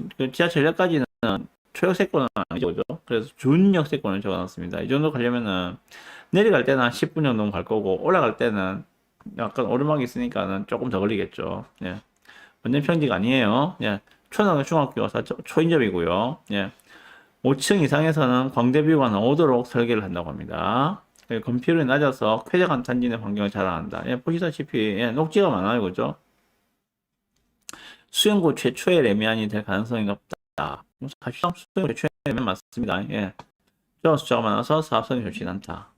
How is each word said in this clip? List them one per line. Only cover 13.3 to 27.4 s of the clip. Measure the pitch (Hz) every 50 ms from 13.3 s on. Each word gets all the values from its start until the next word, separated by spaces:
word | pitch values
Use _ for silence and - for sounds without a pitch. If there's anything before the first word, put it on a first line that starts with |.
| 131 135 120 101 107 127 143 180 185 - -
예. | 107 101 101 _ _ _ _ _ -
초등학교, | - - 208 202 170 185 180
중학교 | - 165 160 139 127 - 117 107 104
다 | - 117 113
초-, | - - - -
초인접이고요. | - - 160 165 165 170 151 123 104 92 87 85 82 87 92 110 123 135 - _ - 101
예. | 101 98 98 - _ _ _ - - - - - - _ _ _ _ -
오 | 123 143
층 | 143 - - 202 196
이상에서는 | 156 131 151 147 156 160 156 156 143 123 123 127 131 131
광대뷰가 | - 123 120 123 127 151 151 156 160 151 135 120
나오도록 | 104 98 107 123 143 151 175 143 127 120 123
설계를 | - - 120 120 117 120 107 104
한다고 | 95 92 87 85 82
합니다. | 69 - 76 - - 80 82 95 107 123 139 160 202 - _ _ _ _ _
그리고 | - 120 113 107
건폐율이 | - 120 123 123 - 165 165 151
낮아서 | 123 131 147 147 139 127 - 120 107 110 117 - -
쾌적한 | - 180 180 160 147 123 123
단지 | - 123 123 123 123
내 | 117
환경을 | 113 110 104 104 104 104 101
자랑한다. | 101 104 95 95 87 82 82 - - 82 82
예, | - 127 123
보시다시피, | - - 165 170 185 165 147 - 151 - - 127 107 110 101 98
예, | 120 120
녹지가 | 113 139 160 160 - 202 196 180
많아요, | 127 92 92 101 117 120 104
그죠? | 92 90 - 120 135 - _ _ _ _ _ _ _ _ _ _ _ _ _ _ _ _ _ _ _ _ _ _ _ _ _